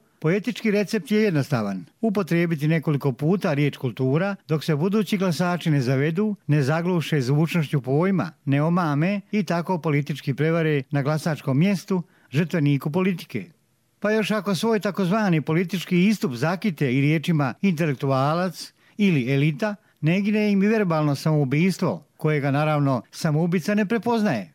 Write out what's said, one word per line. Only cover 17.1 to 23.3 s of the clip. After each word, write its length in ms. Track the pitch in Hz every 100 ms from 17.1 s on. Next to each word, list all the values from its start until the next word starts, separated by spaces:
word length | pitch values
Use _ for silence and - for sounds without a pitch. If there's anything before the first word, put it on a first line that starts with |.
| 160 143 160 135 104
intelektualac 1120 | 196 151 165 131 139 131 139 165 185 165 - _ _ -
ili 380 | 202 156 120
elita, 420 | 139 151 147 214 202 _ -
ne 200 | 147 185
gine 320 | 202 214 214
im 100 | 196
i 40 | 202
verbalno 480 | 226 196 160 151
samoubistvo, 880 | 139 160 156 135 147 190 175 165 85 - -
kojega 340 | 156 151 139
naravno 520 | 135 151 151 143 131 -
samoubica 640 | - 170